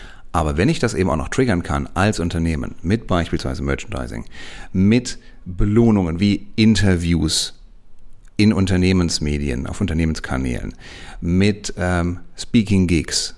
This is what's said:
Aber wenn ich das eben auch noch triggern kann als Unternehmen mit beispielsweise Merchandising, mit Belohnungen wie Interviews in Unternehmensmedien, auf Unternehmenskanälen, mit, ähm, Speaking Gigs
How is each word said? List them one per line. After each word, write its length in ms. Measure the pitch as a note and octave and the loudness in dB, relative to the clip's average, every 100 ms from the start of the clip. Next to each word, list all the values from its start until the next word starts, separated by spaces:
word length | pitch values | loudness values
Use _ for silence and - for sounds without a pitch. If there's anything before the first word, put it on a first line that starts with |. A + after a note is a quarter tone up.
| - - - | -18 -18 -4
Aber 260 | E2+ D2+ D2 | -2 0 2
wenn 120 | D3 | 2
ich 80 | D#3+ | 2
das 160 | A#2 | 0
eben 160 | - F#2 | 0 0
auch 60 | D#2 | 0
noch 140 | C2 | -2
triggern 340 | - B2+ E2+ | 0 2 0
kann 260 | - C#2 C#2 - | 0 -4 -2 0
als 240 | G#2 G2+ | 0 2
Unternehmen 560 | E2+ E2+ E2 D2+ - - | -2 0 0 0 -4 -6
mit 240 | E2 A2+ - | -2 -2 0
beispielsweise 560 | F2 E2+ E2+ C#2 C2 | 0 0 -2 -4 -4
Merchandising, 600 | C#2 C2+ - C2 - A#2 - - - - - | -4 -4 -4 -8 -6 -10 -12 -14 -14 -14 -6
mit 440 | F#2 G2 B2 B2 - - - F2 | 2 4 4 0 -12 -14 -18 -12
Belohnungen 760 | F2 G#2 A2 A#2 G#2 F2 E2 | -2 2 6 6 4 2 2
wie 280 | G#2 G2 - - | 2 0 -2 2
Interviews 960 | A2 G2 G2+ F2+ E2+ E2 D#2+ - - - - - - - - - - - | 4 6 4 4 2 2 2 -2 -4 -10 -20 -20 -18 -16 -16 -16 -10 2
in 140 | G#2 | 4
Unternehmensmedien, 1120 | G2 F#2+ F#2 F#2 F#2+ E2+ - D2 D2 C#2+ B1 - | 4 2 4 4 4 2 0 -2 -2 -2 -4 -6
auf 160 | - | -4
Unternehmenskanälen, 920 | E2 D#2+ E2 - - C2 C2 A#1 G1+ - - - - - | -2 0 0 -2 -4 -4 -2 -4 -6 -12 -18 -18 -16 -6
mit, 520 | F2 F#2 G2+ G2+ - - | 0 4 4 2 -6 -4
ähm, 440 | F2+ F2+ F2 F2 - - | 0 0 0 -4 -10 -12
Speaking 500 | - A#2 G2+ F#2+ F2 | 0 2 4 4 4
Gigs 480 | E2 - - - | 2 0 -4 -4